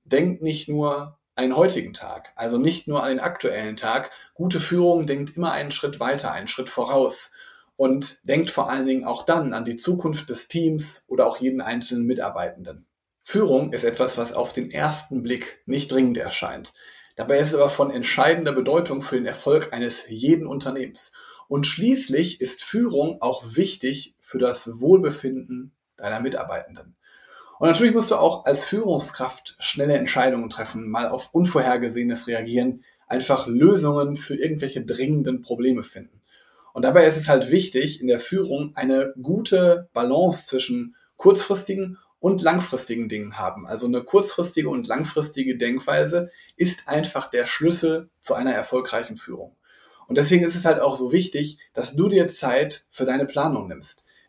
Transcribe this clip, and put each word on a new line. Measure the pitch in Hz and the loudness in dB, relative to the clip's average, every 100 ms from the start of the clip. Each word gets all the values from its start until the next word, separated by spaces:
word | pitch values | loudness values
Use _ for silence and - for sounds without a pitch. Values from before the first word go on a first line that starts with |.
denkt | _ 135 180 180 | _ 2 2 0
nicht | 160 151 - | -4 -4 -4
nur | 147 147 143 147 - _ - | -2 0 -2 -8 -18 _ -4
an | 131 | 0
den | 131 | 4
heutigen | 185 151 90 | 4 2 -6
Tag, | 90 - - - - | -10 -12 -14 -16 -8
also | 117 120 | -4 2
nicht | 147 165 - | 2 0 -4
nur | 147 | -2
an | 135 | -2
den | 131 | -2
aktuellen | - 131 127 104 107 110 | -4 -4 -4 -4 -6 -6
Tag. | 113 123 - - - | -4 -4 -4 -14 -20
Gute | - 180 170 | -6 -4 -2
Führung | 151 175 175 170 147 | 0 2 4 4 0
denkt | 139 143 - | -4 -6 -4
immer | 175 | -4
einen | 143 147 | -2 -6
Schritt | - 143 139 | -6 -6 -4
weiter, | 120 139 104 | -4 -4 -4
einen | 85 101 | -8 -8
Schritt | - 127 | -10 -8
voraus | - 117 139 127 - - - - - _ - | -4 0 2 2 0 -8 -12 -20 -20 _ 0
und | 135 135 139 - - | 2 2 -2 -8 -2
denkt | 147 170 | 0 0
vor | - - | -2 -2
allen | 135 131 | -2 0
Dingen | 131 123 | 0 -2
auch | 123 | -4
dann | - 165 139 | 0 0 0
an | 110 | -4
die | 117 120 | -6 -4
Zukunft | - 180 165 151 - | -2 -2 -2 -4 -6
des | 120 - | -8 -6
Teams | 170 160 156 151 - - | -2 0 0 -4 -8 -4
oder | 123 117 | 2 2
auch | 117 | 2
jeden | 127 131 | -2 -2
einzelnen | 110 120 120 120 117 | -4 -6 -4 -2 -2
Mitarbeitenden. | 123 - 87 87 87 82 76 _ _ _ _ | -2 -4 -6 -8 -8 -16 -18 _ _ _ _
Führung | - 196 - 135 151 | -4 0 4 4 2
ist | 120 117 | -2 -2
etwas, | 117 127 - | 0 -2 0
was | 117 | -4
auf | - 120 | -4 -4
den | - 120 | -4 -6
ersten | 147 151 151 - 131 | -4 -2 -2 -6 -6
Blick | 117 123 - - - | -4 -6 -6 -16 -6
nicht | 139 143 | -4 0
dringend | 131 127 117 | 2 2 2
erscheint. | - - - - - - - - _ - | -4 -6 -8 -10 -14 -20 -20 -20 _ -10
Dabei | 110 139 | 0 2
ist | 151 | 4
es | 151 | 4
aber | 143 | 4
von | - 139 | 4 0
entscheidender | 127 120 - 143 165 151 | 0 -2 2 4 4 2
Bedeutung | 135 123 160 170 139 | 0 2 2 2 -4
für | 139 127 | -4 -4
den | 117 | -4
Erfolg | - 139 156 - | -4 2 2 2
eines | 120 120 - - | -6 -4 -6 -8
jeden | 110 131 160 156 | -4 2 2 2
Unternehmens. | 143 139 135 123 - - - - - - | -6 -6 -8 -8 -10 -14 -16 -20 -20 -4
Und | 143 | -2
schließlich | 143 - 226 262 - 139 175 - | 0 0 2 2 2 0 0 -2
ist | 127 - - | -6 -6 -4
Führung | 214 240 143 156 - | 0 0 2 0 -2
auch | 123 131 113 123 | -4 -4 -4 -2
wichtig | 190 - 131 139 - _ | -2 -2 -6 -6 -10 _
für | _ 127 | _ 0
das | 123 120 117 113 | 0 0 -8 -2
Wohlbefinden | 135 190 156 - 135 131 - 123 135 _ _ _ | 6 6 6 -2 -6 -6 -8 -12 -12 _ _ _
deiner | 104 110 | -6 -4
Mitarbeitenden. | 127 - - 87 - 87 - _ _ _ _ - - - | -4 -4 -6 -8 -10 -18 -20 _ _ _ _ -20 -20 0
Und | 160 | 2
natürlich | 165 233 | 6 6
musst | 226 226 | 4 2
du | 208 | 4
auch | 165 - - | 4 2 0
als | 143 - | 0 0
Führungskraft | 202 214 151 - - 131 - - - | -2 0 -2 -2 -6 -8 -8 -16 -8
schnelle | - - 143 143 | -6 -2 2 2
Entscheidungen | 127 135 131 123 113 | 2 2 2 2 -4
treffen, | - 110 113 110 | -8 -8 -8 -6
mal | 110 117 | -4 -2
auf | 127 - | -4 0
Unvorhergesehenes | 165 175 151 127 123 120 113 120 117 - | 2 4 4 2 0 0 -2 -2 -2 -4
reagieren, | 113 113 123 127 123 _ _ _ | -4 -2 0 0 -2 _ _ _
einfach | 131 131 131 - | -6 0 0 2
Lösungen | 117 165 196 151 143 143 143 | 6 8 8 4 2 0 -4
für | - 139 | -6 -4
irgendwelche | 160 151 139 147 | -2 -2 -4 -6
dringenden | 113 - 135 151 127 127 | -6 -2 0 0 0 -2
Probleme | - 120 127 120 | -4 0 2 2
finden. | - 95 117 _ _ _ _ _ _ | -2 -14 -20 _ _ _ _ _ _
Und | - | -2
dabei | 127 175 160 | 4 8 8
ist | 156 | 6
es | 151 | 4
halt | 135 127 | 4 6
wichtig, | 170 185 127 147 - | 2 2 0 -2 -2
in | 127 | 0
der | 117 | 0
Führung | - 190 170 139 147 - | 0 -2 -2 -4 -6 -4
eine | 135 135 135 131 | 0 0 0 -6
gute | 127 196 220 185 180 175 175 | -4 -2 2 4 6 4 0
Balance | 120 123 143 185 - - | -2 0 4 4 2 -2
zwischen | 131 127 123 120 - _ _ | -4 -2 -4 -6 -12 _ _
kurzfristigen | 190 196 - 190 - 196 190 185 _ _ | 6 6 2 -4 -4 -6 -6 -10 _ _
und | 175 190 | 0 2
langfristigen | 165 175 175 127 - 117 110 | 2 2 0 -6 -4 -6 -4
Dingen | 107 104 101 | -6 -8 -6
haben. | 92 101 92 | -6 -8 -10
Also | 110 120 | -4 -2
eine | 123 | -2
kurzfristige | - 196 196 - 175 - 151 | 4 4 4 0 -2 -2 -2
und | 131 113 | -4 -2
langfristige | 120 156 156 151 135 131 120 | -2 -2 -2 -4 -2 -2 0
Denkweise | 120 131 139 151 151 170 175 - - - | -2 -2 0 2 2 0 -2 -8 -20 -2
ist | 180 - - | 0 0 -2
einfach | 151 156 - - | -2 -2 -6 -4
der | 123 120 | -2 -2
Schlüssel | - 156 170 165 160 160 _ | 0 0 2 0 -2 -4 _
zu | - | -4
einer | - 131 | -2 0
erfolgreichen | 110 110 127 127 110 117 113 | -2 -2 -2 -2 -4 -6 -12
Führung. | - - - _ _ _ _ _ _ | -14 -14 -14 _ _ _ _ _ _
Und | 131 | 2
deswegen | 147 180 | 6 6
ist | 165 - | 4 2
es | 170 | 2
halt | 156 | 4
auch | 139 127 | 2 0
so | 123 | 2
wichtig, | 165 180 143 147 - _ | 2 2 -2 -4 -6 _
dass | - 120 139 | -8 -4 0
du | 196 | 4
dir | 190 175 | 4 2
Zeit | - 135 123 147 - - | 0 0 2 0 -4 -14
für | - 131 | -4 -2
deine | 131 139 | 0 0
Planung | 147 151 120 95 | 0 0 -2 -6
nimmst. | 76 - - _ _ | -12 -12 -14 _ _